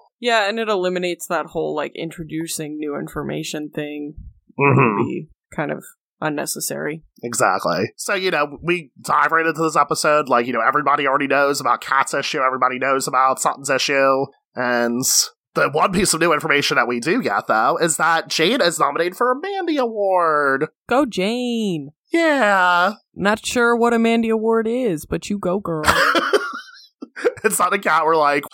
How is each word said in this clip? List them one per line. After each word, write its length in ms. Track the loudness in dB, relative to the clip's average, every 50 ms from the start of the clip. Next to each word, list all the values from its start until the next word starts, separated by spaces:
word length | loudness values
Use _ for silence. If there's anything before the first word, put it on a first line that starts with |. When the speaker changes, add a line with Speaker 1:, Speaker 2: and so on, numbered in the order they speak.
| _ _ _ _
Speaker 1:
Yeah, 260 | -2 0 0 2 0 0
and 100 | -2 -4
it 120 | -2 -2
eliminates 580 | -2 0 0 -2 -2 -2 -2 -4 -4 -6 -6 -6
that 200 | -4 -4 -4 -4
whole, 280 | -6 -6 -4 -4 -4
like, 160 | -6 -6 -8 -8
introducing 840 | -10 -10 -10 -10 -12 -12 -10 -8 -8 -8 -8 -8 -8 -8 -8 -8 -8
new 180 | -8 -6 -6
information 760 | -8 -8 -8 -8 -8 -8 -6 -6 -6 -6 -8 -8 -8 -10 -8 -8
thing. 380 | -8 -8 -8 -8 -10 -10 -12 -12 -14 -18 -18 -20 _ _ _ _ 0
Speaker 2:
Mm-hmm. 400 | 2 4 4 4 4 2 2 0
Speaker 1:
Would 60 | -2
be 220 | -4 -6 -8 -10 -14 _ _ _ _ -10
kind 180 | -8 -6 -6
of 120 | -6 -8 -10 -16 -20 _ _ _ _ _
unnecessary. 840 | -6 -6 -4 -4 -6 -6 -8 -6 -6 -8 -6 -6 -6 -8 -8 -10 -14 _ _ -12
Speaker 2:
Exactly. 720 | -10 -8 -2 2 2 2 2 0 0 -2 0 0 -2 -4 -6 -8
So, 160 | -6 -4 -4
you 180 | -2 -2 -2
know, 260 | -2 -2 -2 -4 -8 -8 -4
we 280 | -4 -4 -4 -4 -10 _ -16
dive 300 | -6 -2 0 2 2 2 2
right 120 | 2 2
into 160 | 0 0 0
this 140 | -2 0 2
episode. 540 | 2 2 2 0 0 2 2 2 2 2 2
Like, 160 | 2 2 2 0
you 60 | -2
know, 80 | 0 2
everybody 400 | 2 2 2 2 4 4 4 4 4
already 200 | 2 0 2 2
knows 320 | 2 2 4 2 2 0
about 220 | 0 0 0 0
Kat's 320 | 0 0 2 2 2 0 0
issue. 260 | -4 -4 -4 -2 0
Everybody 380 | 0 0 2 2 0 0 0 0
knows 260 | 0 0 0 0 0 0
about 320 | 0 2 2 2 2 0
Sutton's 280 | 0 -2 -2 -2 -4 -2
issue. 560 | -2 0 0 0 2 2 4 4 4 2 0 -4 -6 _ _ _ _
And 460 | -4 -2 0 2 2 2 0 0 -2 -2 0 2 0 0 0 -6 _ _ _ _
the 140 | 0 0 0
one 220 | 2 2 0 2 2
piece 200 | 2 2 2 2
of 60 | 2
new 120 | 2 2 2
information 420 | 2 2 0 0 2 2 2 2
that 120 | 2 2 2
we 120 | 0 -2
do 220 | 0 0 0 0
get, 260 | 0 0 0 0 0 2
though, 300 | 2 2 4 2 2 2
is 160 | 2 0 0 0
that 300 | 2 2 2 0 0 -2
Jane 320 | -2 0 2 2 2 2
is 160 | 2 0 2 2
nominated 360 | 0 0 0 0 -2 -2 -2 -2
for 140 | 0 0
a 80 | 0 -2
Mandy 360 | -4 -6 -6 -4 -4 -2 -2 -2
Award. 880 | -2 -2 -2 -2 0 2 2 4 4 4 4 4 2 2 2 0 0 -4 -6 _ _ 0
Speaker 1:
Go 180 | 2 2 2
Jane. 840 | 2 0 -2 -2 -2 -2 -2 -2 -2 -2 -2 -2 -2 -2 -4 -6 -10 -14 _ _ _ 0
Speaker 2:
Yeah. 800 | 2 2 2 2 4 4 4 4 4 4 4 4 4 4 2 0 -4 _ _ _
Speaker 1:
Not 300 | -2 0 0 0 0 -2
sure 300 | -2 0 2 4 4 4
what 180 | 4 4 2 2
a 60 | 2
Mandy 300 | 2 2 2 2 2 0
Award 380 | 0 0 0 0 0 0 0 0
is, 380 | -2 -2 0 -2 -2 -4 -4
but 240 | -6 -6 -6 -4 -6
you 80 | -6 -4
go, 200 | -2 -2 -2 -2
girl. 240 | -2 -4 -4 0 0 0
Speaker 2:
<laughs> 40 | 2 2 2 2 2 0 0 0 0 0 -2 -4 -8 -12 -16 -18 -20 -20 -20 _ _ _ -20 -18 _ -4 -2 -2 -2 0 -2
It's 140 | -2 0 2
not 140 | 0 0 0
a 60 | -2
cat. 260 | 0 2 2 4 4
We're 100 | 4 4
like, 280 | 4 4 4 2 2 -2 -2